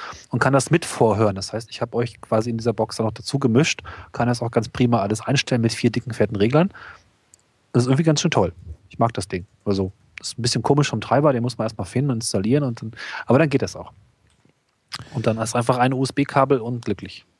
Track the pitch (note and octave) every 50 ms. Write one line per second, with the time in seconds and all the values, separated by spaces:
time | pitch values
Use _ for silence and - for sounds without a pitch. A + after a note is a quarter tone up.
0 | - - - - - _ - A2 - C3 C3+ C#3 - - C#3+ C#3+ - - - -
1 | A#2+ A2 G2+ G#2 A2 G#2 F#2+ F#2+ G2 - - A2+ A#2 - - - A#2+ A#2 - A#2
2 | A#2+ A#2+ - - - - A#2 A2 A2 A#2+ A2+ A2+ A2 A#2+ G#2+ - A2+ - - -
3 | A2 G#2+ G#2 - - - - C#3+ C#3+ C3 A2 B2+ E3 - - - - - - -
4 | - - - - A#2+ A#2+ A#2+ A#2 A#2+ A#2 - A#2 A2+ A#2 - - B2+ A#2+ A#2 A2+
5 | G2 G2+ G#2+ - - - C#3 C#3+ - - C3 A#2+ A2+ A2 A2 - - A#2+ A2 B2
6 | - - A2 - G#2+ G#2 A2 G2 G2+ A#2 C3 D3+ F3 G3+ - - - - - -
7 | _ _ _ _ _ _ _ _ _ _ _ _ _ _ - B2 A#2+ B2+ C#3 C#3
8 | E3+ D#3+ D#3 C#3+ - E3+ - - G2 E2 - - - - - - _ _ - -
9 | A2+ A2+ - - F#2+ - - F2+ F#2 - _ _ _ G#2 G2+ F#2+ F#2+ F#2 - _
10 | _ _ _ - - - - - A#2 A#2+ - A#2+ G#2+ - C#3+ C#3+ D3 - - A2
11 | - - A#2 C3+ D3 D3+ C3+ A#2 A#2 B2 - - C3 A2+ A2+ - B2 - - B2
12 | C#3 C#3+ B2 A2+ A2+ - - G#2 F#2+ G#2+ B2+ D3 D3 B2+ A#2 - - A2+ A#2 -
13 | - - - - - - A#2+ C3+ E3 D3 C#3 C3 G#2+ F2 - - G2+ - - _
14 | _ _ _ _ _ _ _ _ _ _ _ _ _ _ _ _ _ _ - -
15 | - - - C3 A2+ - A2 A2+ A2+ A2+ - B2 A#2+ - B2+ B2 B2 B2+ C3 B2+
16 | C3+ B2+ - - C#3 - - C#3+ C3+ C3+ C#3+ B2+ A2 B2+ B2+ A#2+ - - G2+ -
17 | - F#2 - - - _ _ _